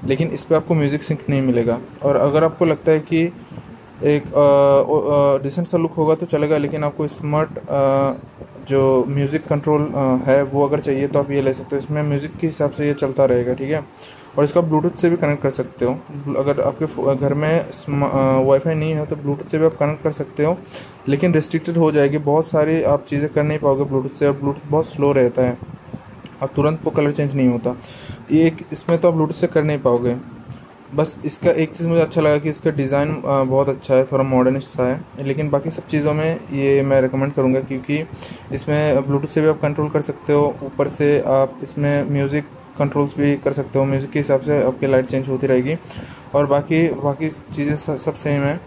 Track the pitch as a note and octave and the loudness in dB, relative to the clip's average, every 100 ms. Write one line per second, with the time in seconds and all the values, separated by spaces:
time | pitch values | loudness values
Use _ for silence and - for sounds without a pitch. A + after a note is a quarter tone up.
0 | - C3+ E3 D3 - D#3+ D#3 E3 C#3+ C#3+ | -2 0 0 -4 0 0 2 0 2 -2
1 | - D3 - C#3 C3 A#2+ A#2 A#2+ - - | -4 -6 0 0 2 2 2 -2 -6 -4
2 | C#3+ C#3+ C#3+ D3 D#3+ D#3+ E3+ D3 - D#3 | 0 2 4 4 2 2 0 2 2 2
3 | D3+ D#3+ E3+ E3+ - - - - - - | 2 0 0 -4 -18 -18 -18 -20 -20 -2
4 | C#3+ D3 C#3 C#3 C#3+ C#3 C#3 C#3 - D3+ | 2 2 0 4 6 6 6 6 4 0
5 | B2+ D3 C#3+ C3+ C3+ D#3 E3+ F3 E3 E3+ | 2 2 4 2 -2 -6 -2 0 -2 0
6 | D#3 D#3 F3 - D3 D3+ C#3+ D3+ D3 D3 | 0 0 0 -2 0 0 0 -2 -4 -4
7 | D3+ - D3+ D3 D#3 - - C#3+ C3+ C3+ | -8 -6 -4 -2 -2 -6 -4 0 2 2
8 | C#3 - - - - - - C3+ C3+ C3 | 0 -4 -12 -20 -20 -18 -2 2 4 4
9 | B2 C#3+ C#3 D3+ - D3 D3 D3+ D3+ C#3 | 2 0 -2 -4 -2 -4 0 0 0 0
10 | C3+ B2+ B2+ C3+ C#3 C#3 C#3+ D3 C#3+ C3+ | 0 0 2 2 2 0 2 0 -2 -2
11 | C#3 C#3+ C#3 C#3+ C3+ C3 C3+ C#3+ C3 D3+ | 0 -2 0 0 0 -2 -4 -6 -4 -4
12 | D3+ C#3+ D3 - E3 - D3 C#3+ D3 C#3+ | -2 -2 -4 -4 -6 -2 -2 0 -2 0
13 | C#3 C3 C3+ B2 B2 B2+ C3+ D#3 C#3+ - | -2 2 4 4 0 -2 -2 -4 -6 -18
14 | - - - - D3 F3 E3+ D#3 E3 E3+ | -20 -20 -8 0 2 2 2 2 0 0
15 | E3+ E3+ D3 D3 C#3 C3 B2+ - B2 C3+ | 0 2 0 0 -2 -2 -8 -2 -2 -2
16 | - D3 C#3 - C#3 C#3+ C#3 C#3 D#3 B2+ | -8 -12 -6 -2 0 2 0 -2 -6 -2
17 | C3 C3+ C#3 C#3+ D3+ E3 - - - C#3+ | -2 0 0 0 0 0 -2 -10 -6 -2
18 | C#3 C3+ C3+ C3 C3 C3+ E3 D#3+ D#3 D#3 | 0 2 2 2 4 4 2 -2 -2 -2
19 | D3+ D3 C#3+ C#3+ - D#3+ D#3+ D#3+ D3 D3+ | -4 -6 -4 -6 -4 0 0 2 -2 0
20 | D#3+ D3 C#3+ - D3+ F3+ - - - - | -4 -4 -10 -2 0 -2 -6 -18 -18 -12
21 | - C#3 F3+ D#3 D3+ E3 E3 E3+ D#3 D3+ | -2 0 4 2 0 -4 -2 2 4 4
22 | C#3+ D3+ D3 D3 D#3+ D#3+ D3+ D#3+ C#3 C#3+ | 2 2 2 0 2 0 2 2 2 0
23 | - C#3+ D3 D3+ D3+ D3+ D3 C3+ C#3 C3+ | 0 -4 -2 0 0 0 0 0 0 -2
24 | C3 - D3 C#3 C#3 D3 C#3+ D3 D#3 - | -4 0 0 2 -2 -4 -2 0 0 0
25 | C#3+ C#3 B2 B2 B2+ B2 - - - - | 2 4 2 2 0 -2 -10 -16 -16 -18
26 | - - - - C3+ - D3 D#3 D#3 D3+ | -18 -20 -20 -10 -6 0 0 0 -4 0
27 | D3 D3 C#3+ C#3 B2+ A#2+ A#2 B2 - - | 0 0 -2 2 2 2 -4 -6 -12 -20
28 | - - - D#3 E3 D#3+ - D3 - E3+ | -16 -18 0 2 4 0 -12 -10 -2 2
29 | F3 E3 D#3 D#3+ E3+ D#3+ D3+ D3 B2+ A#2+ | 2 2 0 0 0 2 0 0 2 2
30 | B2 B2 - - - - - - - C#3 | 2 -4 -8 -18 -18 -20 -20 -20 -8 -2
31 | D#3 - D#3+ - F3 D#3+ D#3 - E3 E3 | -2 -4 -10 -2 0 2 0 -2 0 0
32 | D#3 E3 D3+ D3 D3+ D3 E3 D3 C3+ C#3+ | 2 2 2 2 0 -2 -2 -2 0 0
33 | D3 D#3 - C#3 C3 C3 C#3 C3+ - C3 | 0 -2 -2 0 2 2 0 -2 2 2
34 | C3 C3+ C3+ C3 B2+ E3 - - B2+ B2+ | 2 0 2 4 2 0 -6 -2 -2 -2
35 | - - C#3 C3+ D3 C#3+ D3 D#3+ - D#3 | -8 -10 -6 -2 0 -2 -2 -10 -4 -2
36 | D3 D3+ D#3+ E3 - C#3 C#3 C#3 C#3 C3+ | 0 0 -2 -4 -6 -2 2 2 4 2
37 | C3 C3+ C3+ C#3 C3 C3 C3 C3 B2+ D3 | 2 0 -2 0 2 0 -2 -8 -4 -4
38 | D#3+ - - - - C3+ - D3 D3+ C3+ | -4 -12 -16 -16 -10 -8 -2 0 2 2
39 | C#3 C#3 D3+ - D#3 D3+ D3 D3 D3+ D3+ | 2 -2 0 2 2 2 -2 -2 -2 -2
40 | C#3+ C#3+ - D3 D3 B2 C#3 - C#3+ - | -4 -8 0 2 2 -2 -10 -2 -4 0
41 | D3 D3 - C3+ C3+ - - - C#3+ C#3+ | 2 2 2 2 2 -2 -10 -4 0 0
42 | C#3 C#3+ C#3 D3 C#3+ - - - C#3+ C#3+ | 0 0 0 -2 -6 -16 -20 -4 -2 0
43 | C#3+ D3 C#3+ C#3 C#3+ C#3 C3 C3+ C3+ C3+ | -2 0 0 2 0 -2 -2 0 0 0
44 | C3+ D#3 C#3+ C3+ C#3 D3 B2+ B2+ C#3 C3 | -2 -4 0 0 2 2 2 0 2 2
45 | B2+ C3+ C3 C3 C3+ B2+ B2+ E3 - - | 2 -4 -2 -2 2 2 2 -4 -8 -16
46 | - - - C#3+ C#3+ C#3+ C#3+ D#3+ E3 C3 | -16 -18 -4 0 2 0 2 2 2 0
47 | C#3+ C#3 D#3+ D3+ - - C#3+ D3 - C#3 | -4 -2 -6 -8 -12 -6 -4 -4 -4 -4
48 | C#3+ D3 D3+ C#3+ C#3 E3 | -4 -6 -2 0 0 -4